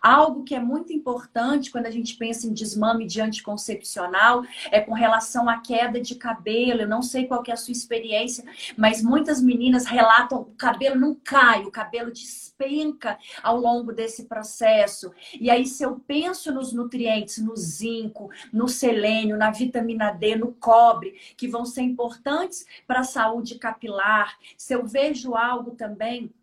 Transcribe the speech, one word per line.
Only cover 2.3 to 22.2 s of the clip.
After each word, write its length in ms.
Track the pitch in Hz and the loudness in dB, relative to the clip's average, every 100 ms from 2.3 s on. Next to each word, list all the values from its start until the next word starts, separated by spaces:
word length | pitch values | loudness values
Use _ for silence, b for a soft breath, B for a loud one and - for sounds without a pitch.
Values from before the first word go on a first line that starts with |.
| 233 233 | -6 -6
em 60 | |
desmame 520 | 214 220 220 214 226 214 | -6 -6 -2 0 0 -2
de 160 | 175 | -4
anticoncepcional 1200 | 220 214 - 208 - 208 - - 180 185 220 247 247 B B | -4 -4 -8 -8 -6 -8 -8 -8 -4 4 4 4 -2 B B
é 100 | 214 | 2
com 120 | 208 | 2
relação 560 | 220 233 226 226 247 240 | 0 2 2 0 -2 0
à 100 | 226 | 0
queda 400 | - 233 240 226 | -2 0 0 -2
de 160 | 240 - | -6 -10
cabelo. 680 | 240 220 - 226 247 233 | -8 -8 -2 0 2 0
Eu 60 | 208 | 0
não 140 | 220 | -2
sei 240 | 254 262 254 | -2 -4 -2
qual 180 | 247 | -4
que 80 | 240 | -4
é 20 | |
a 40 | 233 | -8
sua 140 | - | -8
experiência, 720 | 240 - 233 226 214 247 247 - B B - | -10 -6 -6 -2 -2 -2 -8 -12 B B 2
mas 240 | 220 226 | 2 4
muitas 400 | 226 277 311 277 | 2 2 2 4
meninas 440 | 254 233 247 247 - | 4 4 4 2 2
relatam: 560 | 240 226 226 247 262 | 4 6 6 2 -4
"O 40 | - - | -8 -6
cabelo 440 | 262 233 269 262 | -4 0 0 2
não 160 | 285 - | 0 0
cai, 480 | - 277 247 214 | 0 4 6 4
o 80 | 202 | 0
cabelo 400 | - 214 233 233 | -10 -8 -8 -10
despenca 1040 | 233 - - - _ 277 285 302 285 233 202 B B | -12 -16 -16 -18 _ -4 -2 -4 -4 -8 -8 B B
ao 160 | - 240 | 0 2
longo 340 | 233 240 240 | 2 0 -2
desse 340 | 220 226 - 226 | -6 -6 -8 -10
processo". 840 | 226 214 - 226 220 202 - 185 B B 320 | -10 -10 0 4 6 4 0 -14 B B -4
E 100 | 226 | 2
aí, 160 | 240 262 | 4 2
se 180 | - | -2
eu 160 | 269 - - | -4 -4 -4
penso 480 | 285 339 370 320 | -2 -2 -4 -6
nos 200 | 269 240 | -6 -4
nutrientes, 640 | 233 240 254 233 220 - - | -6 -6 -4 0 0 -2 -6
no 180 | 220 220 | -6 -4
zinco, 760 | 170 151 226 226 220 - 202 B B | -8 -6 -6 -6 -8 -10 -16 B B
no 160 | 220 247 | 0 0
selênio, 720 | - 254 220 214 220 214 214 | 2 2 2 2 2 0 2
na 140 | 214 | 0
vitamina 600 | 214 254 240 226 226 214 | 2 -2 -2 -4 -2 -2
D, 240 | 175 214 220 | 0 0 0
no 160 | 247 | -4
cobre, 600 | 240 233 226 233 220 165 B B _ | -4 6 8 8 6 -2 B B _
que 100 | 247 | -8
vão 180 | 233 240 | -6 -6
ser 160 | - | -4
importantes 840 | 254 247 240 - | -4 -2 -6 -6